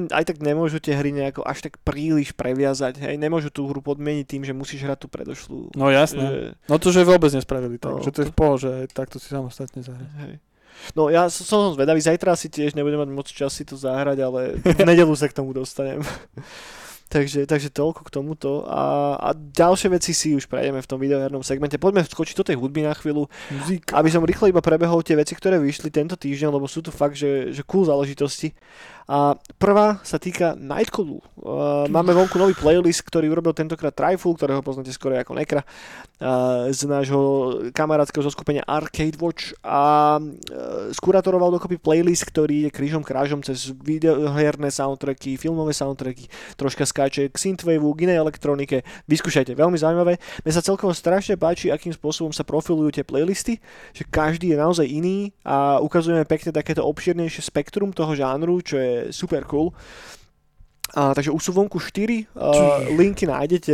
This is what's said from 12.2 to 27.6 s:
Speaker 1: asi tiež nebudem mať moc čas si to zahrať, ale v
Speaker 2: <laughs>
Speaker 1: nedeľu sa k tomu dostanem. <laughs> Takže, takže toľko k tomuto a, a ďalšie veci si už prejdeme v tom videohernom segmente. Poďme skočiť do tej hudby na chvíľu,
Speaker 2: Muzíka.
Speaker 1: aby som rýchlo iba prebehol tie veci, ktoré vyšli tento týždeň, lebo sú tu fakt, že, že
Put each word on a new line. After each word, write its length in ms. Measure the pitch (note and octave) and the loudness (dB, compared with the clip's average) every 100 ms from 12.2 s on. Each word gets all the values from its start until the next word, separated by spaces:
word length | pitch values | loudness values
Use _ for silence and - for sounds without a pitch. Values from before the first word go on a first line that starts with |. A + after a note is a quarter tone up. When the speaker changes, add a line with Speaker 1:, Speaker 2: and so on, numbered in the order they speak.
| F#3 E3+ | 2 0
Speaker 1:
asi 160 | D#3+ | -2
tiež 240 | - D3 D3 | -2 -2 0
nebudem 240 | D3 D3 | -2 -2
mať 100 | C#3+ | -4
moc 200 | C#3 - | -6 -10
čas 240 | - C#3 | -6 -6
si 100 | - | -4
to 160 | D3 C3+ | -12 -8
zahrať, 380 | C3+ C3 C#3+ C#3 | -4 -2 0 0
ale 200 | B2+ B2+ C3 - | -2 -2 -4 0
v 260 | F#3 D#3+ | 2 6
Speaker 2:
<laughs> 60 | F3 | 8
Speaker 1:
nedeľu 260 | E3+ E3 D3 | 8 6 2
sa 160 | D3 | -2
k 60 | - | -2
tomu 160 | C3+ C3 | -6 -6
dostanem. 480 | C3 - C3+ C#3 | -8 -6 -6 -6
<laughs> 60 | D3 - - - - - - - - - - | -8 -10 -16 -20 -18 -20 -20 -20 -20 -20 -2
Takže, 400 | D3+ C#3 C#3+ C#3 | 0 0 -2 0
takže 240 | D3+ C#3+ | 0 0
toľko 320 | - D#3 E3 - | -2 -2 -2 -8
k 80 | |
tomuto 560 | C#3 D3 D#3 C#3 D3 - | -8 -8 -6 -4 -4 -4
a, 120 | C#3 C#3 C#3+ C#3+ C#3 | -2 0 0 0 -2
a 120 | - | -4
ďalšie 560 | D#3 D3 - E3+ F#3+ G3 | -4 -4 4 4 6 2
veci 240 | F3 - | 0 0
si 240 | D#3+ D#3 C#3+ | -2 0 0
už 80 | - | -2
prejdeme 320 | B2+ C3+ C3+ | -4 -2 -4
v 80 | B2+ | -6
tom 160 | C3 | -4
videohernom 400 | C#3 C#3 C3+ C#3 | -2 0 -2 -6
segmente. 320 | C3 C3+ D3 C#3+ | -6 -4 -4 0
Poďme 300 | F#3+ G3 D#3 | 2 2 0
skočiť 320 | - D#3+ - | -4 -6 -4
do 80 | F#3+ | -2
tej 80 | |
hudby 320 | C#3 C3 D3+ D3+ | -2 -2 -2 -2
na 80 | |
chvíľu, 320 | D3+ D#3 D3 D3 - - | -2 -2 -2 -4 -8 -12
Speaker 2:
Muzíka. 480 | C#3 D3 F#3 - D3 | -8 -4 -4 0 2
Speaker 1:
aby 160 | D#3+ | 4
som 80 | E3+ | 4
rýchlo 240 | E3 F#3+ G3+ | 2 4 4
iba 160 | F3 | 4
prebehol 400 | E3+ D#3+ E3+ E3+ | 4 2 4 2
tie 160 | D#3+ D#3 | 4 2
veci, 160 | D3+ | 2
ktoré 240 | F3 F#3+ F3+ | -2 0 2
vyšli 320 | C#3+ D3 D#3 | 2 -2 -4
tento 240 | D3+ D#3+ | -2 -2
týždeň, 400 | F3+ C#3+ C#3 D3+ | -4 -6 -2 -2
lebo 160 | C#3+ C#3 | -2 -4
sú 160 | E3 D#3+ | -8 -10
tu 80 | |
fakt, 240 | - C#3+ C#3+ | -2 -2 0
že, 320 | C#3+ C#3 - | -2 0 -4
že 160 | C3+ | -8